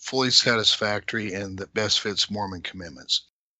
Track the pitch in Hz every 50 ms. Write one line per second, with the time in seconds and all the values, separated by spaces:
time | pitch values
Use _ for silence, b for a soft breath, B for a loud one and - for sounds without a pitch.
0 | - - - 131 131 127 123 - - 131 117 113 107 - - - 110 104 104 104
1 | - - - 113 104 104 90 98 101 98 95 95 98 - - 110 107 101 - -
2 | - 110 101 - - - 101 104 101 95 95 87 82 - - 92 87 82 - -
3 | - - - - - _ _ _ _ _ _